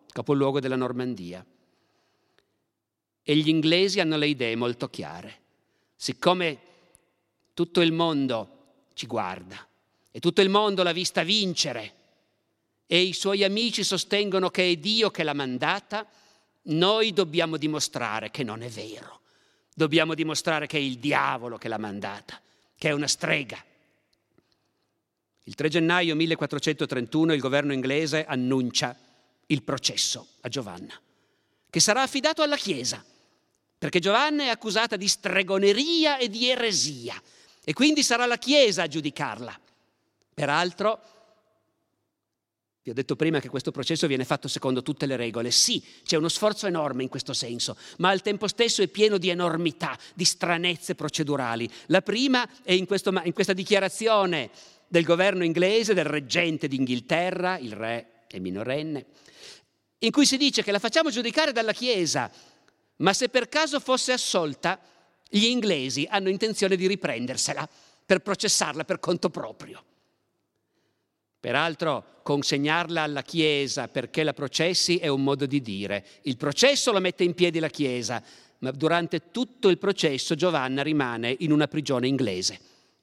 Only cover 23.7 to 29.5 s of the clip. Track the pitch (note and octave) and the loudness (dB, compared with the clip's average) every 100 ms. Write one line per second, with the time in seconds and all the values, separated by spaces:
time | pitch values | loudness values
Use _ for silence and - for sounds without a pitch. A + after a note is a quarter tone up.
23.7 | _ _ _ _ _ _ _ _ _ _ | _ _ _ _ _ _ _ _ _ _
24.7 | _ _ _ _ _ _ _ - - D3+ | _ _ _ _ _ _ _ -14 -4 0
25.7 | E3 E3 F3 F3 D#3 D#3+ D#3+ - D3 D#3 | 2 2 2 2 0 0 0 -2 -2 -2
26.7 | D3 C#3+ B2+ A#2 D#3 E3 D3+ C3 C#3+ C#3+ | -2 -2 -4 -2 2 2 2 2 0 0
27.7 | C3+ C3 C#3+ D#3+ D#3 D#3 C3 B2+ C3 B2 | -2 -2 -2 0 -2 -2 -2 0 0 0
28.7 | - C3 B2 _ _ _ _ - | -2 -2 -4 _ _ _ _ -4